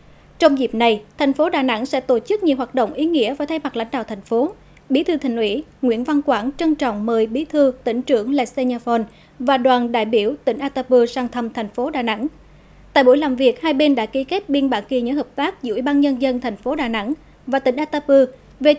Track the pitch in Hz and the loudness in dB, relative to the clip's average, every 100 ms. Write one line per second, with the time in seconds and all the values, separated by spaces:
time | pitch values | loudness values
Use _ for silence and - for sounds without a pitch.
0 | - - - - 320 269 240 226 233 214 | -20 -20 -20 0 2 2 -2 2 2 2
1 | - - 277 277 339 330 262 220 262 262 | -4 -2 0 2 0 0 -2 -2 -4 -4
2 | 262 233 - 427 349 262 247 262 202 233 | 0 -2 0 0 0 0 -2 -2 -2 -2
3 | 320 320 220 285 294 320 294 - 226 262 | -2 0 0 -2 -6 -6 -6 -6 -6 -6
4 | 220 208 - 226 311 427 - - - 269 | -8 -12 -4 -2 -2 -4 -20 -20 -2 -2
5 | 359 302 262 233 214 240 - _ 247 226 | 0 -2 -4 -2 -2 -4 -8 _ -2 -2
6 | 254 294 285 220 240 - 330 302 262 208 | 0 -2 0 -2 -2 -2 -2 0 -2 -2
7 | 220 226 220 247 311 302 269 254 247 233 | -2 0 0 -2 -2 2 2 0 -4 -4
8 | 254 233 226 277 233 - 254 240 240 233 | 0 0 0 -2 -2 -2 -4 -4 -2 -2
9 | 214 - _ - 247 254 254 247 240 233 | -2 -12 _ -4 0 2 4 2 2 -2
10 | 214 226 214 285 - 226 277 269 254 247 | 2 2 0 -2 -4 -4 -6 -6 2 2
11 | 233 262 240 247 226 233 208 240 277 294 | 2 0 -4 -4 -6 -6 -8 -6 -4 -2
12 | 233 214 277 - - - - - - 285 | -4 -4 -6 -8 -20 -20 -20 -20 -2 4
13 | 254 294 302 254 262 233 320 277 302 254 | 6 4 2 2 2 2 -2 2 2 2
14 | 220 269 262 392 403 277 269 220 202 254 | 0 -4 -4 -4 -2 0 0 -2 -2 -2
15 | 240 294 285 - 311 - 247 208 262 285 | -2 -2 -4 -4 -4 -4 -6 -4 0 2
16 | 285 247 262 247 247 202 247 311 240 226 | 2 2 -2 -2 -6 -6 -6 -4 -2 -4
17 | 208 311 - - - 269 262 254 311 294 | -4 -8 -12 -18 -4 0 0 -2 -4 -4
18 | 294 277 254 - - - 285 | 4 4 4 -2 -20 0 2